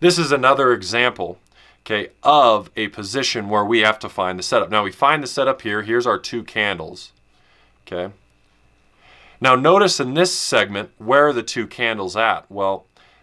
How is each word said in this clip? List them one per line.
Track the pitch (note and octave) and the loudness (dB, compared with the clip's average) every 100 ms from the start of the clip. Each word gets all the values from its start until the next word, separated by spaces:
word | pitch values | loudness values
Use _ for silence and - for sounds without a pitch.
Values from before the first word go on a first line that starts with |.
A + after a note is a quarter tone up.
This | F3 E3+ | 2 2
is | D3+ | 0
another | C#3 B2+ C3+ C3 | 2 4 4 4
example, | A#2 F2+ A#2 B2 - F2 F2+ _ _ _ _ | 2 0 0 0 -2 -8 -10 _ _ _ _
okay, | - G#2+ F#2+ _ | -6 -6 -6 _
of | C3+ D3 B2 G#2+ F2 | 4 6 6 4 -2
a | - G#2 | -6 -6
position | G#2 G2 C3 C3 A#2 G2+ | -8 -8 -4 -4 -6 -2
where | G#2 | -2
we | G#2 A#2 | 0 2
have | G#2+ A2 | 2 2
to | G#2 | -4
find | - F#2 F2+ | -4 -4 -4
the | |
setup. | - A#2+ F2+ | -2 0 2
Now | G#2+ | 0
we | G2+ | -2
find | - C#3+ D3+ | 0 2 2
the | C3 | -2
setup | - C3 C3 | -2 -2 -2
here. | A2 G#2 | -4 -6
Here's | G#2 A#2 A#2+ | -2 -2 0
our | G2 | -2
two | - A#2+ | -4 -10
candles, | G#2+ A2 G#2 F2 D#2 - - _ _ _ _ _ _ _ - | -8 -4 -2 -4 -10 -16 -20 _ _ _ _ _ _ _ -12
okay? | F2 F#2+ G#2 _ _ _ _ _ _ _ _ _ - _ _ | -10 -10 -12 _ _ _ _ _ _ _ _ _ -20 _ _
Now | C3 B2+ | 2 4
notice | D3 G3 G3 - | 4 4 4 0
in | B2+ | -2
this | D3 F#3 | 0 0
segment, | - - B2 G2+ G2 - _ | -2 -2 0 0 -4 -10 _
where | A2 C#3 D3 | 0 2 4
are | |
the | B2 | 0
two | A2 B2 G#2+ | -6 -8 -8
candles | - A#2 G#2+ F#2+ G2+ | -4 -4 -4 -6 -2
at? | A2 E2+ - | -2 -2 -8
Well, | G2+ G2 F#2+ _ _ _ _ | -6 -4 -4 _ _ _ _